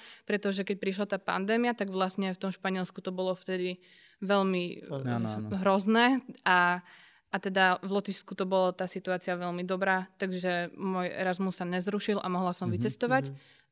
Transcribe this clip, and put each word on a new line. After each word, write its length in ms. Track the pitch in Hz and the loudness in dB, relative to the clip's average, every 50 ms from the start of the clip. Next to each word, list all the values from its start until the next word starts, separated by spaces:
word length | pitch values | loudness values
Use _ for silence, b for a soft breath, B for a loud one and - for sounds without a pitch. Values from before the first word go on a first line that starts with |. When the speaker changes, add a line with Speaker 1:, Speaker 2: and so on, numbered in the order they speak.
| B B B B | B B B B
Speaker 1:
pretože 400 | _ - 208 202 202 202 196 196 | _ -2 -2 0 0 0 -2 -2
keď 140 | 190 - 202 196 | -2 -4 -4 -4
prišla 280 | - 196 190 196 202 202 | -4 -4 -2 -2 -2 -2
tá 100 | 196 190 | -4 -4
pandémia, 560 | - - 180 185 190 202 226 233 240 240 233 | -2 -2 -2 0 0 2 2 2 2 2 0
tak 160 | - 202 196 | -2 -4 -2
vlastne 400 | 185 190 185 185 - - 196 190 | 0 0 0 0 0 -2 -2 -2
v 80 | 185 - | -2 -4
tom 100 | - 190 | -4 -6
Španielsku 520 | 185 - - 196 185 185 185 - - - | -4 -4 -2 -2 -2 -2 -2 -4 -6 -8
to 100 | - 185 | -8 -6
bolo 240 | 185 185 185 185 185 | -4 -2 -2 -2 -2
vtedy 480 | 180 - - 185 180 180 180 180 b b b b b b b b b | -4 -4 -4 -4 -2 -2 -4 -4 b b b b b b b b b
veľmi, 680 | 202 190 202 202 190 190 185 180 175 175 - - - | 0 2 4 4 4 4 2 0 -2 -4 -6 -10 -10
Speaker 2:
Áno, 160 | - 156 135 131 123 120 117 113 | -8 -6 -4 -2 -2 0 0 0
Speaker 1:
eh, 80 | 110 107 | -2 -2
Speaker 3:
áno. 140 | 107 107 107 202 190 | -4 -4 -4 -2 0
Speaker 1:
hrozné 640 | 190 202 190 202 190 208 220 233 240 247 269 254 - - - - | 2 4 4 4 4 4 4 6 6 6 4 2 -2 -6 -10 -2
a, 360 | - 190 180 180 175 175 180 180 B B B B B B B B B | 2 4 4 6 4 4 2 0 B B B B B B B B B
a 100 | _ - | _ -6
teda 460 | 196 - 196 185 190 190 185 180 - | -4 -2 0 2 4 4 4 4 2
v 80 | - 190 | 0 -2
Lotyšsku 400 | 196 202 196 - 190 - - - | -2 0 0 -2 -4 -4 -6 -6
to 140 | 196 - 196 | -4 -4 -2
bolo 240 | 185 190 190 185 180 | 2 2 4 4 2
tá 160 | 180 - 185 | 0 -2 -4
situácia 480 | 180 - 185 - 185 180 180 - - 180 | -6 -6 -6 -4 -4 -4 -4 -2 -4 -4
veľmi 320 | 175 180 175 175 175 180 | -2 -4 -4 -4 -4 -2
dobrá, 400 | 180 190 185 196 190 185 185 185 - _ | -2 -2 0 2 2 2 0 -2 -6 _
takže 560 | - 196 190 185 180 175 180 175 175 175 170 | -6 -4 -2 -2 0 0 0 0 0 -2 -4
môj 380 | - - 196 190 190 185 180 180 | -6 -6 -4 -2 -2 -2 -2 -4
Erasmus 480 | - - 190 185 180 185 196 190 180 - | -4 -2 -2 0 0 0 -2 -2 -2 -4
sa 80 | 180 | -4
nezrušil 560 | 175 180 180 180 202 202 208 - - 208 202 | -2 -2 -2 -2 -2 -2 -2 0 0 0 0
a 60 | - 180 | 0 -2
mohla 260 | 180 180 185 180 180 | -2 0 0 0 -2
som 160 | - 185 175 | -2 -2 -2
Speaker 3:
Mhm. 40 | 175 | 0
Speaker 1:
vycestovať. 480 | 180 233 214 - - 247 240 254 269 190 | 0 0 -2 -2 -2 0 2 2 2 0
Speaker 2:
Mhm. 100 | 139 139 B B B B B B B | -2 -8 B B B B B B B